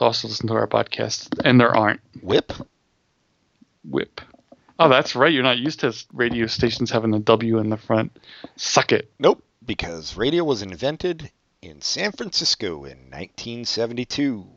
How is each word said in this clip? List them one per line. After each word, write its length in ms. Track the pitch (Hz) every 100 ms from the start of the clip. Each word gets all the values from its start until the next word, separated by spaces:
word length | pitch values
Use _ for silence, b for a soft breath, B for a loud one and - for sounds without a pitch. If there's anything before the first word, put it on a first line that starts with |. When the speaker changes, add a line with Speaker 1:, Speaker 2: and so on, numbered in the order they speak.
Speaker 1:
also 280 | 120 113 113
listen 180 | 110 113
to 80 |
our 140 | 113 110
podcast, 720 | 110 - - 110 - - -
and 160 | 147 127
there 160 | 120 -
aren't. 240 | 107 - _ -
Speaker 2:
whip? 300 | 87 135 - - - _ _ _ _ _ _ _ _ _ _ _
Speaker 1:
whip. 360 | 78 67 - - - - _ - _ -
Oh, 100 | 165
that's 280 | 131 156 123
right. 160 | 147
You're 100 | 143
not 160 | 127 123
used 220 | 135 156
to 80 | 135
s-, 180 | 113 -
radio 340 | 127 120 120 113
stations 460 | - 120 113 117
having 200 | 117 110
a 40 | 107
W 400 | 107 113 113 113
in 120 | 107
the 60 | 107
front. 400 | - 110 - _ B B B
Suck 380 | - - - -
it. 180 | 113 - -
Speaker 2:
Nope, 240 | 135 - _ _ 117
because 500 | 104 - 82 76 90
radio 280 | 123 170
was 180 | 160 117
invented 680 | 98 87 127 156 180 165 151 _ _ _
in 180 | 87 76
San 320 | - - 202
Francisco 720 | - 226 - 160 - 101 78
in 260 | 69 65 64
nineteen 540 | 67 92 - 117 117
seventy-two. 840 | 117 - 117 120 123 - 143 110 90